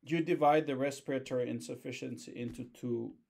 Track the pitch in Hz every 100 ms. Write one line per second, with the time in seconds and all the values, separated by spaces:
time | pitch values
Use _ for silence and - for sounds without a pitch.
0 | 135 165 165 160 147 156 147 127 139 139
1 | - 135 131 127 123 120 - 127 - 123
2 | 131 - - - 120 117 - - 123 117
3 | 113 - _